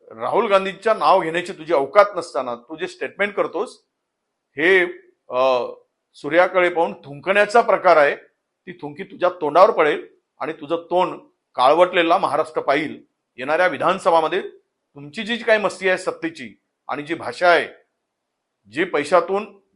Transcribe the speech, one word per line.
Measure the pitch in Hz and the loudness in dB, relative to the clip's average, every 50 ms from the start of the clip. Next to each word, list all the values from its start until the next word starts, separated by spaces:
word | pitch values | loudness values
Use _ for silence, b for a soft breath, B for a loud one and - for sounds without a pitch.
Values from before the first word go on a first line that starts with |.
| _ - | _ -20
राहुल | 110 113 117 127 135 185 233 | -14 -8 -6 -2 0 0 2
गांधींचं | 214 196 190 190 196 185 190 - 220 220 196 | 2 2 2 2 0 -6 -4 -2 -2 0 2
नाव | 151 151 180 190 | 4 4 4 4
घेण्याची | 165 160 160 175 175 185 180 | 2 0 -4 -6 -6 -6 -12
तुझी | 151 160 156 170 | -14 -4 -2 0
औकात | 143 139 139 - 208 202 202 196 | 0 0 2 4 4 4 4 2
नसताना | 175 160 - - 147 127 127 120 | -6 -10 -8 -6 -6 -6 -6 -8
तू | 117 - _ 160 | -10 -12 _ -12
जे | 160 180 175 | -12 -12 -12
स्टेटमेंट | - - 139 135 139 170 196 208 196 | -10 -10 -12 -12 -6 -6 -6 -4 -2
करतोस | 202 160 143 - 165 233 254 - - _ _ _ _ _ _ _ _ _ _ _ _ _ _ _ | -4 -6 -4 -4 -8 -8 -8 -10 -18 _ _ _ _ _ _ _ _ _ _ _ _ _ _ _
हे, | 139 156 180 190 185 175 - - - _ _ _ _ _ _ | -2 0 2 4 4 2 0 -4 -12 _ _ _ _ _ _
अ, | 123 127 131 131 127 123 117 - - - _ _ _ _ _ _ _ | -4 0 0 2 0 0 -2 -6 -10 -16 _ _ _ _ _ _ _
सूर्याकडे | - - 143 151 175 180 185 180 185 180 175 | -14 -8 0 2 2 2 4 2 2 0 2
पाहून | 151 160 170 202 202 | 0 0 -2 -4 -4
थुंकण्याचा | - - 139 143 143 - 175 196 202 208 202 208 233 | -10 -16 -18 -18 -10 -6 -2 0 2 0 4 4 2
प्रकार | 226 220 190 165 156 185 165 | 4 4 0 2 4 4 6
आहे. | 156 143 143 202 - - _ _ | 6 6 4 2 -2 -10 _ _
ती | _ _ _ _ _ _ 185 175 | _ _ _ _ _ _ -20 -18
थुंकी | - 147 147 147 143 190 | -14 -14 -16 -14 -14 -16
तुझ्या | - - - 180 - | -18 -8 -4 -4 -4
तोंडावर | - - 156 143 147 170 196 214 | -2 -2 -6 0 4 6 6 6
पडेल | 208 190 160 151 165 - - - _ _ _ _ _ _ | 6 2 0 0 0 -2 -8 -14 _ _ _ _ _ _
आणि | 131 147 160 | -12 -12 -12
तुझं | 160 147 139 170 | -12 -8 -6 -6
तोंड | 170 170 - 175 180 180 165 147 147 - _ _ _ _ _ _ | -6 -6 -2 0 0 0 0 -4 -10 -16 _ _ _ _ _ _
काळवटलेला | - 123 135 151 165 180 180 180 180 165 165 170 196 | 0 2 4 6 4 4 2 2 0 2 2 2 0
महाराष्ट्र | 175 139 135 151 151 - - 165 | 0 -2 -2 -2 -4 -4 -6 -6
पाहिल. | - 147 139 147 156 131 113 - - _ _ _ _ _ _ | -2 0 -2 -2 -2 -4 -10 -14 -18 _ _ _ _ _ _
येणाऱ्या | 113 127 139 156 165 180 | -12 -6 -4 0 0 0
विधानसभामध्ये | 180 147 123 135 165 185 190 - 190 170 165 156 156 170 196 - - - _ _ _ _ _ _ _ _ | 0 0 0 -2 -2 -2 0 0 2 2 2 2 2 -2 -4 -6 -8 -14 _ _ _ _ _ _ _ _
तुमची | 143 143 147 143 226 226 | -20 -20 -14 -12 -10 -8
जी | 202 240 | -6 -6
काही | 226 233 233 220 214 | -4 0 0 2 2
मस्ती | 202 180 156 - 185 190 | 2 -2 -4 -2 -2 -2
आहे | 180 180 | -2 0
सत्तेची | - 175 165 - 165 160 160 - 127 107 98 _ _ _ _ _ _ - | -2 -6 -6 -6 -8 -10 -10 -10 -16 -18 -18 _ _ _ _ _ _ -10
आणि | 123 143 147 | -10 -10 -8
जी | 147 165 | -8 -10
भाषा | 120 113 120 120 - 175 175 | -8 -8 -10 -6 2 4 4
आहे, | 175 151 113 92 - - _ _ _ _ _ _ _ _ _ _ _ _ _ _ _ _ _ 98 | 4 4 2 -2 -8 -16 _ _ _ _ _ _ _ _ _ _ _ _ _ _ _ _ _ _
जे | 104 147 185 | -6 -4 -4
पैशातून | 180 - 147 147 151 190 175 170 180 190 202 214 - - _ _ _ _ | -2 -2 -4 -2 2 2 2 2 2 -2 -4 -4 -8 -14 _ _ _ _